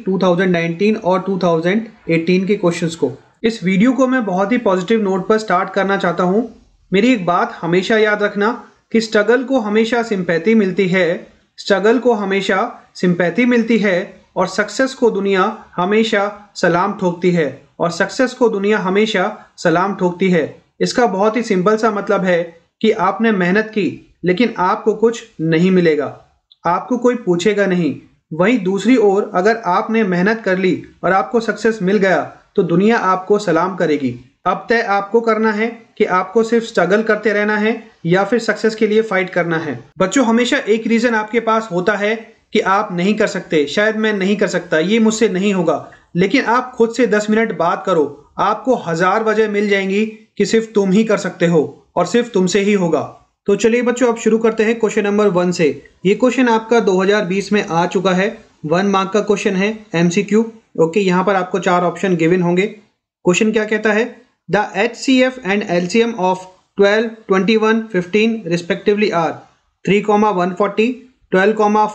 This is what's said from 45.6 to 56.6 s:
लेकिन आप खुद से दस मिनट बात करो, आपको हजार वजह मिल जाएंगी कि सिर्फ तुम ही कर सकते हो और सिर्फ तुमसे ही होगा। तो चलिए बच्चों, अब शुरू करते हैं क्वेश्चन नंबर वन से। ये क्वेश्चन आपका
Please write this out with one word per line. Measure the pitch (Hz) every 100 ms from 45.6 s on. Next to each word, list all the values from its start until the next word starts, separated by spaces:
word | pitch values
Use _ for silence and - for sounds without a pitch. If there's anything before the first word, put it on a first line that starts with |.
| 165 143 - - _ 170
लेकिन | 190 262 220
आप | 247 247 -
खुद | 226
से | 240 226
दस | 208 214
मिनट | 214 226 165
बात | 170 196 196
करो, | 170 139 - - -
आपको | 190 - 262 208
हजार | 165 165 185 214
वजह | 220 214 214
मिल | 202 208
जाएंगी | 202 190 202 220 - _ -
कि | 190
सिर्फ | 226 220 208
तुम | 196
ही | 202
कर | 220 196
सकते | 180 - 170
हो | 170 - - _ 175
और | 175
सिर्फ | 240 233
तुमसे | 196 180 202
ही | 202
होगा। | 202 175 147 120 - _ _ -
तो | 202
चलिए | 226 240
बच्चों, | 240 240 247
अब | 226
शुरू | 220 220
करते | 226 220
हैं | 220 226
क्वेश्चन | 208 220
नंबर | 202 208 208
वन | 175 180
से। | 175 151 - - _ 180
ये | 208
क्वेश्चन | 254 247 247
आपका | 220